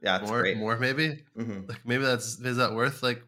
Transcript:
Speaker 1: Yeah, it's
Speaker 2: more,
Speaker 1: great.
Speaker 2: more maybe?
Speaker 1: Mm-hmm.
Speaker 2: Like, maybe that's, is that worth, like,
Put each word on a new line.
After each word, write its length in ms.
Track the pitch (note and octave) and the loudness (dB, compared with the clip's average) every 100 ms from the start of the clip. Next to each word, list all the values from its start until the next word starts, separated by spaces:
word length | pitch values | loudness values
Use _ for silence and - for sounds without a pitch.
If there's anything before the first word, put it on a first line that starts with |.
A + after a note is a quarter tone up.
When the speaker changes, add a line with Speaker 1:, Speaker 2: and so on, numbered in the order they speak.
Speaker 1:
Yeah, 180 | G2 F#2+ | 0 0
it's 80 | G#2 | 2
Speaker 2:
more, 120 | A#2 | 0
Speaker 1:
great. 160 | G2 G#2+ | 2 0
Speaker 2:
more 200 | G#2+ A2+ | 0 0
maybe? 460 | B2+ C3+ D#3 D3 - A2 | 0 2 0 -2 -10 -8
Speaker 1:
Mm-hmm. 300 | A#2 G2 F#2+ | -6 -6 -8
Speaker 2:
Like, 160 | A#2 A#2+ | -8 -2
maybe 180 | B2+ | 0
that's, 340 | C3+ B2 A#2 A2 | 2 2 -2 -6
is 180 | B2+ B2 | -2 2
that 160 | A#2 | 2
worth, 280 | A2 B2+ C#3 | 2 0 0
like, 200 | B2+ A#2+ | -2 -2